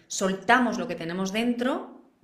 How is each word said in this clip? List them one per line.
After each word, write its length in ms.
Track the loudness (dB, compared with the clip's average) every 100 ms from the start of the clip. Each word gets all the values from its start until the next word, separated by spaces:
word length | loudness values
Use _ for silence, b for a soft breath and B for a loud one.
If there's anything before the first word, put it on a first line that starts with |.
| B
soltamos 720 | -2 -2 0 4 4 4 0
lo 80 | -4
que 80 | -6
tenemos 360 | -4 -2 -2
dentro, 680 | 0 0 0 0 -2 -6 -16 -20 _